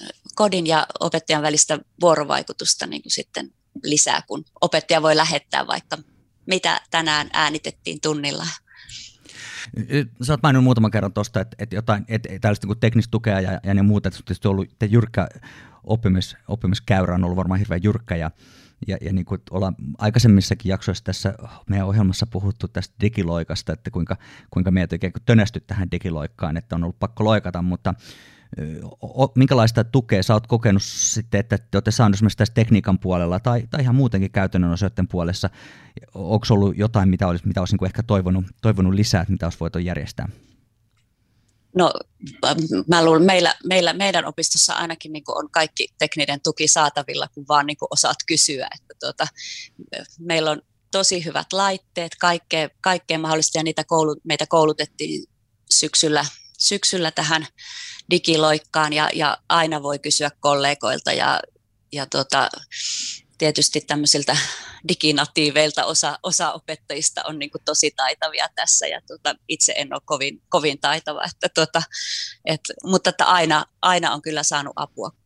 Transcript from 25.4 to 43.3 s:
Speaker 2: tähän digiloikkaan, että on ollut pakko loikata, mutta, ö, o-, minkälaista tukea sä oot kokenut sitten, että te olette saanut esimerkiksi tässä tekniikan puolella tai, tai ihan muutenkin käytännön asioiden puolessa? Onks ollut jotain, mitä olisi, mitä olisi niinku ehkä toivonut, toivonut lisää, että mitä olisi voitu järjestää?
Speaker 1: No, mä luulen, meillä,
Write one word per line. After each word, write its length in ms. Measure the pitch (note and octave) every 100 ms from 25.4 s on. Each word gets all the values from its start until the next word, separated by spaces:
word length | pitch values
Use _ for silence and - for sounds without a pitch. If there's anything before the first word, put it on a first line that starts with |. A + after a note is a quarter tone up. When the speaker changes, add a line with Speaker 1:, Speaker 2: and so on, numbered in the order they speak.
| G2 -
Speaker 2:
tähän 320 | - G2 F2
digiloikkaan, 680 | F2 - D#2+ D2 - D#2+ E2
että 180 | - E2+
on 80 |
ollut 160 | E2+ -
pakko 240 | G2+ -
loikata, 380 | G#2+ G#2+ F2+ F2+
mutta, 320 | F2+ F2+ - F2 - - - - _ -
ö, 200 | D2+ D#2 - -
o-, 300 | - - C3+ -
minkälaista 480 | C3 B2+ A2 A#2
tukea 400 | A2 C3+ A#2+ G2+
sä 100 | F#2
oot 140 | G#2+ -
kokenut 360 | A#2 A2+ G2
sitten, 560 | - - - - - G2+
että 180 | G2+ G2+
te 200 | - G2
olette 140 | G#2
saanut 240 | G#2+ A2+ G2
esimerkiksi 220 | G#2+ -
tässä 160 | G#2+
tekniikan 460 | - A2 G#2+ F#2 F#2
puolella 400 | F#2 F2+ E2+ F2+
tai, 280 | A#2+ A#2+ A#2
tai 120 | -
ihan 140 | B2+ B2+
muutenkin 360 | C3 G2 F#2+
käytännön 400 | - F#2+ F#2+ F2
asioiden 360 | E2+ F#2+ - F#2
puolessa? 420 | F2+ E2+ F2+ F#2+ - - - - - -
Onks 380 | - F2 G#2+ -
ollut 260 | G#2+ G2+ F2
jotain, 320 | G#2 A2+ F#2+
mitä 180 | F2+ F#2+
olisi, 200 | F2 G2+
mitä 120 | F#2+
olisi 140 | F2+
niinku 120 | G2 F#2
ehkä 180 | -
toivonut, 420 | A2+ G2+ F2+ F#2 F#2 -
toivonut 320 | A2+ F#2+ F#2
lisää, 280 | G2 G#2+ F#2+
että 100 | F2+
mitä 140 | F#2 E2+
olisi 140 | -
voitu 200 | E2 F2
järjestää? 500 | F2+ F2 - - - - _ _ _ _ _ _ _ _ _ _ _ _ _ F3+
Speaker 1:
No, 180 | E3+ - - _ D3 - B2+ D3 E3 F#2 D3
mä 180 | F3 E3
luulen, 180 | D#3+
meillä, 320 | F3+